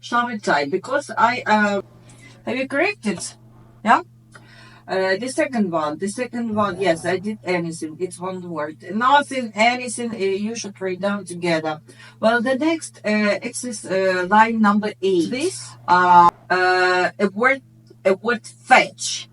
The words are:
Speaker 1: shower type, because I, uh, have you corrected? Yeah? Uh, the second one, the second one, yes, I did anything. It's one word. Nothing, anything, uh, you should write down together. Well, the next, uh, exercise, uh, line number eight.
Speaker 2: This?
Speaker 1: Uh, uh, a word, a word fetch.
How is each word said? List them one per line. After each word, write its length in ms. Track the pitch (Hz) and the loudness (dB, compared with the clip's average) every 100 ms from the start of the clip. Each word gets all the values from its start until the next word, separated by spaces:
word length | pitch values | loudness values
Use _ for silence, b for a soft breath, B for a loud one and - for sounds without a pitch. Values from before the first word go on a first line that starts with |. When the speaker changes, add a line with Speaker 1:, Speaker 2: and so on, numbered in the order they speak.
Speaker 1:
shower 360 | - 240 240 226 | -2 -2 -2 -4
type, 320 | - - - | -2 0 0
because 380 | 185 - 277 - 214 | -4 -2 -4 -4 0
I, 260 | 220 247 - | 0 0 0
uh, 360 | 214 208 202 - - B B B B | 2 2 0 -6 -18 B B B B
have 120 | - 247 | -8 -6
you 100 | 269 | -4
corrected? 540 | 269 370 415 214 175 - - - - - - | 0 -2 -2 -6 -6 -8 -14 -20 -20 -20 -8
Yeah? 180 | 208 269 359 - _ - B B B B - | 2 2 2 -18 _ -20 B B B B -6
Uh, 280 | 190 190 190 | -2 0 0
the 120 | 254 | -2
second 420 | 262 294 254 196 | -2 -2 0 0
one, 280 | 165 151 151 | 0 -2 -4
the 100 | 196 | -6
second 480 | 202 240 240 233 208 | -6 -6 -4 -4 0
one, 240 | 202 175 | -2 0
yes, 240 | 190 165 | 0 0
I 140 | 170 185 | -2 -4
did 200 | 202 214 | -4 -8
anything. 520 | - 180 170 160 160 156 | -4 -2 -2 -8 -10 -8
It's 180 | 180 - | -10 -8
one 220 | 185 185 180 | -10 -10 -10
word. 320 | 160 151 156 - | -8 -8 -10 -8
Nothing, 600 | 202 254 285 285 269 233 | -2 4 4 2 -6 -6
anything, 560 | 202 226 247 247 226 233 | 0 2 2 -6 -6 -8
uh, 60 | 214 | -4
you 380 | 190 196 208 233 | -2 -2 -4 -6
should 240 | 208 202 | -12 -8
write 200 | 190 185 | -6 -4
down 260 | 196 202 175 | -4 -4 -8
together. 540 | 175 175 160 160 156 - B B B | -6 -2 0 -2 -8 -12 B B B
Well, 240 | 220 233 | 2 2
the 140 | 233 262 | 0 0
next, 460 | 311 330 - - | 0 -2 -6 -8
uh, 340 | - 214 208 202 240 | -2 0 0 0 -4
exercise, 360 | 233 247 214 - | -8 -10 -10 -4
uh, 380 | 190 190 180 180 | 0 0 0 2
line 320 | 214 220 226 | 4 4 4
number 340 | 214 208 208 - | 2 2 -2 -4
eight. 300 | 190 370 302 | 0 2 0
Speaker 2:
This? 400 | 254 339 - - - - | -2 -4 -6 -16 -16 2
Speaker 1:
Uh, 440 | 180 180 175 175 - - | 4 8 8 8 4 -4
uh, 600 | 185 185 185 180 185 180 - | 0 2 4 2 2 0 0
a 100 | 202 | -2
word, 340 | 196 247 277 - _ _ - | 2 0 0 -6 _ _ -2
a 100 | - | 0
word 300 | 190 214 233 - | 0 0 -4 -6
fetch. 840 | - - 247 - - - - - | -20 2 4 4 -4 -8 -8 -12